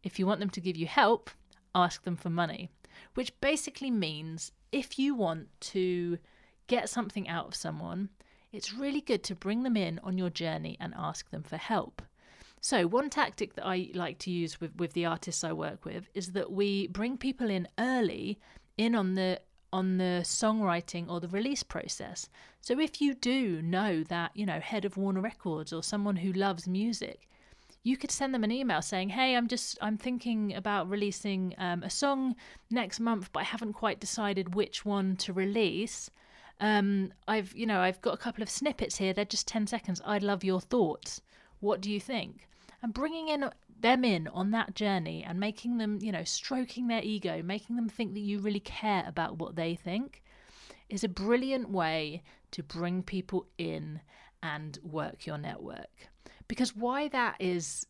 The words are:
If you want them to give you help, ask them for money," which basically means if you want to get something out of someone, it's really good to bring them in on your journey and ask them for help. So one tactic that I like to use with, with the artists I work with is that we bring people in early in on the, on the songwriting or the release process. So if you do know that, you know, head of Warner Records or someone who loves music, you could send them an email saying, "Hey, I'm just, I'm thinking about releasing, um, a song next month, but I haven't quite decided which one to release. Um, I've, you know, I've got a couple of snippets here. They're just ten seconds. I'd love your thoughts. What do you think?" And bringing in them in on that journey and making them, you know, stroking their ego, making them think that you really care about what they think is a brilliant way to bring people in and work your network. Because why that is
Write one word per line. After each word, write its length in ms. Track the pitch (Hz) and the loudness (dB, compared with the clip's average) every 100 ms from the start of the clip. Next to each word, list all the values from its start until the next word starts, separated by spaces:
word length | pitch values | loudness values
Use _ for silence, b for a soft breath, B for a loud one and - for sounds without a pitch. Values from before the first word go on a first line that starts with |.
If 160 | 185 - | -6 0
you 80 | 185 | 2
want 140 | 196 | 2
them 100 | 202 | 0
to 100 | 190 | -2
give 160 | 180 160 | -4 -2
you 100 | 160 | 2
help, 440 | - 214 233 - - - - _ | 6 8 6 2 -20 -20 -20 _
ask 300 | 180 175 - | 4 4 4
them 120 | - 170 | -4 -4
for 140 | 175 | -2
money," 400 | 165 165 - 175 _ B B B | 0 0 -2 -10 _ B B B
which 240 | - 254 _ | -4 -4 _
basically 500 | 277 302 - - 269 | 2 2 0 -6 0
means 640 | 233 165 151 160 160 - _ _ | 2 2 -2 -6 -8 -10 _ _
if 280 | 277 - - | -2 -2 0
you 160 | 277 | 2
want 340 | 262 190 160 - - | 4 2 0 -6 -14
to 580 | - 196 185 180 175 170 b b b b - | -4 0 2 2 0 -2 b b b b 0
get 200 | 240 - | 0 0
something 400 | - 208 202 190 | -4 -4 -4 -4
out 200 | 170 - | -4 -4
of 60 | |
someone, 560 | - 160 156 165 175 196 _ b b b | -6 -6 -6 -6 -4 -6 _ b b b
it's 200 | 214 - | -10 -8
really 280 | 214 277 285 | -4 -2 -2
good 240 | 294 226 | 0 0
to 100 | - | 0
bring 300 | 180 190 220 | -6 -2 0
them 120 | 262 220 | 2 2
in 220 | 175 160 | 2 -2
on 120 | - 180 | -2 0
your 140 | 180 | 0
journey 460 | 165 165 160 160 - | 0 -2 -2 -6 -6
and 160 | 165 - | -8 -6
ask 340 | 156 156 - | -6 -6 -10
them 120 | 160 | -10
for 140 | 151 156 | -8 -8
help. 440 | - 214 - - - _ B B B B | 0 0 -2 -10 -18 _ B B B B
So 260 | - 247 175 | 0 4 4
one 220 | 226 294 | 4 2
tactic 460 | 302 285 - 208 | 2 0 0 -6
that 120 | - - | -4 -2
I 240 | 185 185 | -2 -2
like 240 | 180 170 - | -4 -4 -4
to 100 | - | -4
use 300 | 175 165 - | -2 -2 -4
with, 140 | 165 - | -10 -4
with 160 | 175 | -2
the 140 | 175 170 | 0 0
artists 380 | 165 - 165 | 0 -2 -4
I 80 | 165 | -2
work 320 | 160 156 180 | -2 -4 -6
with 240 | - - 196 | -8 -10 -8
is 200 | - 180 | -8 -4
that 180 | 190 - | -2 -2
we 380 | 190 202 196 196 | 2 2 2 0
bring 280 | 185 226 262 | -2 -2 0
people 320 | 269 262 233 | -2 0 0
in 200 | 196 170 - | 0 -2 -2
early 640 | 240 254 214 - - 208 B B B - | 2 4 2 0 -6 -6 B B B 0
in 200 | 226 233 | 2 4
on 180 | 185 | 4
the, 260 | 185 185 180 - _ _ | 2 2 0 -4 _ _
on 260 | 190 190 185 | 0 2 4
the 240 | 185 180 | 4 2
songwriting 840 | 175 - 220 220 202 170 170 175 170 | 2 2 4 4 4 2 0 -6 -4
or 120 | 175 | -4
the 80 | 170 | -2
release 340 | 190 240 277 | -2 0 -2
process. 680 | - - - - - 180 - B B B | -4 -6 -6 -8 -8 -10 -12 B B B
So 200 | - 254 | -2 2
if 200 | 311 - | 2 2
you 140 | 285 | 2
do 480 | 269 240 262 233 165 | 2 2 4 2 2
know 400 | 165 185 208 165 | 2 2 4 2
that, 280 | 160 170 170 | 0 -2 -2
you 100 | - | -2
know, 140 | 202 160 | -2 0
head 260 | - 220 | -2 -2
of 120 | 190 185 | -2 0
Warner 240 | 196 190 | 2 2
Records 520 | 185 - 196 156 156 | 0 -4 -2 -2 -2
or 120 | 165 | -4
someone 320 | 160 208 202 190 | -2 0 2 2
who 160 | 185 | 2
loves 340 | 185 196 175 180 | 2 2 0 0
music, 600 | 185 226 220 - - _ b b b b b | 0 0 -2 -6 -10 _ b b b b b
you 120 | 233 262 | 0 0
could 140 | 277 | 0
send 240 | - 277 | -2 0
them 80 | 262 | 2
an 80 | 214 | 2
email 320 | 240 262 160 | 2 2 2
saying, 280 | 160 190 190 | 0 -2 0
"Hey, 260 | 202 262 247 | 2 4 4
I'm 100 | 233 | 2
just, 320 | 247 - - | 0 -4 -2
I'm 160 | 214 214 | -2 -2
thinking 560 | 254 247 240 220 208 - | -2 -2 0 0 0 -2
about 340 | 196 208 180 | 0 0 0
releasing, 640 | 202 208 185 208 190 185 - | 0 0 0 -2 0 0 -2
um, 260 | 180 175 | -2 -2
a 60 | 190 | -2
song 440 | - 285 269 262 240 B B _ | 0 2 2 0 -2 B B _
next 280 | 240 196 - | -2 -2 0
month, 340 | 233 220 185 | 0 0 0
but 80 | - | -2
I 40 | |
haven't 300 | - 220 226 | -2 -2 -4
quite 260 | 208 220 - | 0 0 0
decided 560 | 202 - 208 196 180 185 | -4 -2 0 0 0 0
which 280 | - - | 0 0
one 300 | 208 202 190 185 | 0 2 2 0
to 140 | - | 0
release. 800 | 185 190 208 202 170 226 - - B B B B - | 0 2 4 4 2 -2 -6 -12 B B B B -2
Um, 540 | 208 208 196 196 190 - - | 4 6 6 4 0 -4 -2
I've, 260 | 214 190 | 0 0
you 120 | - 226 | -4 0
know, 120 | 202 | 4
I've 200 | 185 185 | 4 2
got 140 | - | -2
a 40 | - | 0
couple 180 | 247 233 | -4 -4
of 80 | 214 | -4
snippets 460 | - 294 - - - | -2 -2 0 -4 0
here. 160 | 190 | 0
They're 120 | 185 | 2
just 220 | 202 - - | 0 -2 -2
ten 220 | 226 208 | 0 0
seconds. 340 | 233 - 180 | -2 -2 -4
I'd 200 | - 208 | 0 0
love 180 | 202 196 | 2 2
your 180 | 190 185 | 2 0
thoughts. 600 | - 254 175 147 - - _ b b b | 2 4 4 2 -6 -12 _ b b b
What 200 | 202 214 | 0 0
do 80 | 196 | 0
you 120 | 202 | -2
think?" 480 | - 240 - - - B B B | -2 -4 -4 -10 -20 B B B
And 140 | 240 | -6
bringing 340 | 220 302 330 311 | -2 -2 -2 -2
in 220 | 294 277 - _ - | 0 -2 -6 _ 0
them 240 | 233 254 | 4 6
in 240 | 247 185 160 | 6 4 0
on 240 | - 196 | 0 2
that 240 | 226 - 190 | 2 0 0
journey 480 | 208 196 160 160 | 2 2 0 -4
and 160 | - 175 | -4 -2
making 380 | 208 214 240 240 | -2 -4 -2 0
them, 200 | 214 208 | 0 -2
you 120 | 214 | -2
know, 100 | 180 | -2
stroking 640 | - - - 262 247 - 247 | -2 -4 -2 -2 -2 -2 0
their 160 | 226 | 0
ego, 400 | 220 214 185 165 | 0 -2 -2 -2
making 320 | 170 208 - | -2 -4 -2
them 140 | 240 233 | 0 0
think 260 | - 214 | -2 -4
that 60 | 196 | -2
you 180 | 208 202 | -2 0
really 220 | 202 208 | 0 -2
care 420 | - - 214 196 | -4 -4 0 2
about 340 | - 160 160 160 | 0 -2 -2 -2
what 180 | 165 170 | -6 -2
they 180 | 165 | -2
think 480 | 165 - 190 269 - B B B B B B B | -2 -2 -4 -4 -10 B B B B B B B
is 140 | 202 | -2
a 60 | 214 | -2
brilliant 600 | 180 196 240 262 269 233 | -2 2 2 2 -2 0
way 520 | 190 160 160 156 160 - B B | 0 2 0 -2 -6 -14 B B
to 100 | - | -12
bring 400 | 143 165 175 180 | -8 -4 -2 -2
people 460 | 185 190 185 185 - _ | -2 -4 -2 -4 -4 _
in 420 | 165 156 156 156 - B B _ | -4 -4 -6 -10 -14 B B _
and 340 | 165 151 156 143 | -6 -6 -6 -10
work 420 | 175 156 151 - - | -8 -4 -4 -6 -8
your 120 | 151 | -6
network. 720 | 147 - - - - _ - - B B - | -6 -8 -10 -12 -14 _ -20 -20 B B -8
Because 300 | - 254 208 | 0 0 0
why 320 | 240 269 294 | -2 0 0
that 260 | 269 240 - | 0 0 0
is 440 | 185 175 160 - - | 0 0 -2 -6 -10